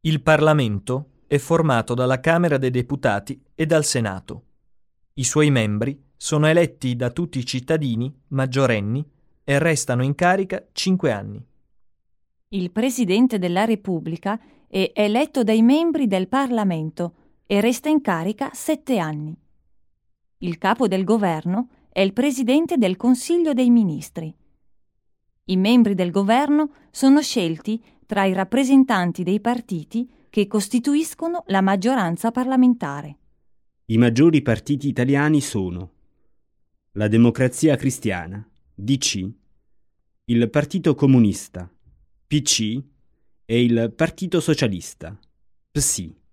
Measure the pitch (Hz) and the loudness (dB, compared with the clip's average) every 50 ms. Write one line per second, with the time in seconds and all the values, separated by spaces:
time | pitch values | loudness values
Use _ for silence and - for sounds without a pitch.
0 | - 160 160 143 - 160 156 147 151 156 151 151 127 110 104 98 - - 127 135 | 0 -2 -2 0 4 4 4 4 6 4 4 4 2 0 -2 -4 -4 -4 -6 -6
1 | 147 _ _ _ _ _ 143 143 - - 165 165 160 156 127 113 110 - 123 123 | -6 _ _ _ _ _ -2 -2 0 0 0 2 2 2 0 0 0 -2 -2 -2
2 | 127 127 131 127 127 160 165 170 175 165 147 135 131 123 123 127 123 - 143 135 | 0 0 0 0 2 0 2 2 2 2 0 0 0 0 -2 -2 -4 -4 -6 -2
3 | - 123 101 101 101 - 135 - _ _ _ - 160 151 160 156 147 - - 127 | -2 -2 -2 -2 -6 -10 -14 -16 _ _ _ -6 -2 0 2 0 2 0 -2 -2
4 | 113 104 95 98 - - 120 123 _ _ _ _ _ _ _ _ _ _ _ _ | -4 -4 -6 -10 -12 -16 -18 -18 _ _ _ _ _ _ _ _ _ _ _ _
5 | _ _ _ - 127 - - 151 151 147 139 123 110 104 104 104 113 139 139 - | _ _ _ -6 -6 -2 2 2 2 4 2 2 0 -2 -2 -2 -4 -4 -6 -10
6 | _ _ _ _ - - 156 151 151 156 160 170 170 131 - _ - 127 123 120 | _ _ _ _ -6 -2 0 2 2 4 4 4 2 2 -2 _ -4 -4 -2 -2
7 | 123 123 - - 175 165 - 135 120 - - 127 127 - 160 160 147 131 113 113 | -4 -4 -4 -4 -8 -6 -6 -8 -6 -4 -6 -8 -2 -2 -2 0 0 -2 -2 -2
8 | 120 139 - _ _ _ 139 135 131 131 123 135 135 123 117 104 101 104 117 139 | -4 -6 -8 _ _ _ -4 -4 -4 -2 0 0 2 2 0 0 -2 -2 -4 -4
9 | 151 _ _ _ _ _ _ _ _ - 139 139 160 165 160 147 - - 127 123 | -6 _ _ _ _ _ _ _ _ -2 0 0 2 0 0 -2 -2 -2 -2 0
10 | 127 135 143 - 175 175 185 196 196 190 190 - - _ _ - - 190 190 185 | 0 -2 0 0 2 2 2 0 -2 -6 -8 -10 -10 _ _ -6 -2 0 0 0
11 | 175 143 110 101 101 101 101 101 - _ _ _ _ _ _ _ _ _ _ _ | 0 -2 -2 -2 -6 -12 -14 -16 -18 _ _ _ _ _ _ _ _ _ _ _
12 | _ _ _ _ _ _ _ _ _ _ 196 196 180 175 _ 220 233 269 247 254 | _ _ _ _ _ _ _ _ _ _ -6 -6 -6 -4 _ -2 -2 -2 0 -2
13 | 240 175 185 220 254 254 233 202 180 180 175 185 214 226 226 208 202 196 180 160 | 0 0 4 2 2 2 2 -2 -2 0 0 0 0 0 -2 -2 -2 -6 -6 -4
14 | - 165 165 - - 196 214 226 _ _ _ _ _ _ - 190 190 - - - | -4 -8 -10 -6 -6 -6 -6 -6 _ _ _ _ _ _ -4 -4 -4 -2 0 0
15 | 208 208 208 247 302 302 - - - 202 220 220 226 233 269 311 339 339 302 302 | 0 0 2 0 -2 -2 -2 -2 0 2 4 4 6 6 4 4 2 0 0 0
16 | 277 214 190 185 185 185 - 269 277 254 247 226 208 190 170 160 156 156 156 - | 0 0 0 -2 -2 -2 -2 -2 -2 0 -2 -2 0 -2 -2 -2 -6 -8 -6 -8
17 | 175 170 _ _ _ _ _ _ _ _ 202 202 208 240 247 - - 302 311 294 | -8 -8 _ _ _ _ _ _ _ _ 0 2 2 0 -2 -2 -2 0 0 0
18 | 277 208 180 160 165 196 214 - 277 - - - - - 311 294 _ - 254 202 | 0 0 -2 -2 -2 -6 -6 -6 -8 -10 -10 -8 -4 -4 -4 -4 _ -4 -2 -2
19 | 165 156 151 151 151 156 165 _ _ _ _ _ _ _ _ _ _ _ _ _ | -2 -4 -6 -8 -8 -10 -12 _ _ _ _ _ _ _ _ _ _ _ _ _
20 | _ _ _ _ _ _ _ _ - 175 165 - - 247 247 - 262 196 190 190 | _ _ _ _ _ _ _ _ -8 -8 -8 -2 -2 -2 0 0 0 0 0 -2
21 | 190 175 220 226 208 180 165 156 - 170 185 214 254 - _ _ _ _ _ - | 0 0 0 0 0 -2 -2 -2 -4 -4 -4 -4 -4 -6 _ _ _ _ _ 0
22 | 196 196 196 - 262 294 262 247 262 220 262 302 339 - 349 269 220 180 185 180 | 0 0 0 0 0 0 0 -2 0 2 2 2 2 0 0 0 0 0 0 0
23 | - 240 254 247 - - 339 349 339 320 277 233 254 240 240 233 214 175 151 - | 2 0 0 0 0 -2 0 0 0 0 0 2 4 4 4 4 4 2 -2 -6
24 | 151 - _ 175 165 160 - _ _ _ _ _ _ _ _ _ _ _ _ _ | -10 -12 _ -12 -12 -12 -14 _ _ _ _ _ _ _ _ _ _ _ _ _
25 | _ _ _ _ _ _ _ _ _ - 185 185 185 214 247 247 226 208 202 185 | _ _ _ _ _ _ _ _ _ -4 -2 0 2 4 6 4 4 4 2 0
26 | 180 175 160 196 196 196 226 254 294 285 294 302 302 294 - _ _ _ _ - | -2 0 0 -2 0 2 2 2 2 2 0 0 0 -2 -6 _ _ _ _ 0
27 | 262 269 277 302 294 - - 240 180 165 160 156 - 208 220 226 _ _ _ _ | 4 4 4 4 2 0 -2 -2 -2 -2 -4 -4 -6 -6 -6 -6 _ _ _ _
28 | _ _ 208 202 196 190 185 196 190 190 - 262 277 254 277 269 262 269 226 190 | _ _ -2 0 0 0 0 0 -2 0 0 0 2 6 6 6 6 4 2 0
29 | 175 175 170 - 180 180 196 208 208 233 247 233 233 - 190 165 147 _ - 233 | 0 -2 -2 -4 -2 -2 -2 0 0 -2 -4 -4 -6 -6 -8 -8 -8 _ -6 -6
30 | 247 - _ _ _ _ - 220 202 202 220 214 202 - - 247 240 285 285 302 | -6 -6 _ _ _ _ -2 -2 -2 0 0 -4 -2 0 -2 -2 0 0 0 0
31 | 320 - - - 330 339 349 349 - - 190 190 190 190 196 196 185 240 269 247 | -2 -4 -8 -6 -6 -4 -4 -6 -4 -2 0 0 2 2 0 0 0 0 0 0
32 | 190 165 170 165 - 226 226 247 254 254 262 254 254 247 240 240 - 147 139 143 | -2 -2 -4 -2 -4 -4 -2 -2 -4 0 2 4 4 4 4 0 -4 -8 -8 -10
33 | 151 147 147 _ _ _ _ _ _ _ _ _ _ _ _ _ _ - 110 110 | -12 -14 -18 _ _ _ _ _ _ _ _ _ _ _ _ _ _ -2 2 4
34 | 120 120 117 117 151 170 160 143 - - 113 110 - - 147 135 143 143 110 - | 4 4 4 6 4 6 4 4 2 0 -2 -2 -2 -6 -6 -4 -4 -4 -2 -2
35 | 123 131 139 139 147 151 156 143 135 - - 107 95 90 87 87 92 87 _ _ | 0 0 2 2 2 2 2 0 0 -2 -4 -4 -4 -4 -6 -8 -12 -12 _ _
36 | _ _ _ _ _ _ _ _ _ _ _ _ _ _ _ _ _ _ _ 98 | _ _ _ _ _ _ _ _ _ _ _ _ _ _ _ _ _ _ _ -2
37 | 107 107 107 113 120 120 113 - 131 123 - - 151 156 139 - - 135 131 - | 0 2 4 6 6 4 4 2 -2 -2 0 0 2 2 2 2 0 -4 -4 -2
38 | - 107 92 87 82 85 95 104 110 _ _ _ _ _ _ - 98 113 139 135 | -6 -6 -4 -4 -8 -12 -14 -14 -16 _ _ _ _ _ _ -10 -2 -2 -2 -2
39 | - - - 101 92 101 117 _ _ _ _ _ _ _ _ _ _ _ _ _ | -2 -4 -4 -4 -8 -8 -10 _ _ _ _ _ _ _ _ _ _ _ _ _
40 | _ _ _ _ _ - 120 117 117 110 - 147 143 - - 190 151 160 139 - | _ _ _ _ _ 0 2 2 2 2 0 -2 -2 -2 -6 -2 0 0 0 2
41 | 147 135 135 123 113 101 104 - - - - 90 90 - _ _ _ _ _ _ | 4 4 6 6 6 4 0 -4 -12 -14 -16 -16 -16 -16 _ _ _ _ _ _
42 | _ _ _ _ _ _ 147 151 147 - - - 113 104 113 139 135 _ _ _ | _ _ _ _ _ _ -2 -2 0 0 -2 0 -2 -4 -4 -6 -10 _ _ _
43 | _ _ _ _ _ _ _ _ _ - 113 120 120 120 117 117 117 117 117 - | _ _ _ _ _ _ _ _ _ -2 2 2 4 4 2 2 0 -2 -2 -2
44 | 160 170 - - 190 175 185 170 - - 151 - 139 113 95 87 - - - _ | -4 -4 -2 -8 -8 -2 -2 -2 0 0 0 0 0 -2 -2 -6 -10 -14 -18 _
45 | - 78 104 - _ _ _ _ _ _ _ _ _ _ _ 147 135 - - - | -16 -16 -16 -18 _ _ _ _ _ _ _ _ _ _ _ -2 -2 -2 -4 -6
46 | 180 - - _ _ _ | -8 -12 -16 _ _ _